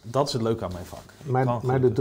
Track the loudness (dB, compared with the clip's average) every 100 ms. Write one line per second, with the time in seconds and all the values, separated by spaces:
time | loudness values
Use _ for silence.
0 | -4 0 0 0 0 0 -2 -8 -10 -14
1 | -16 -14 -2 0 2 0 0 4 4 4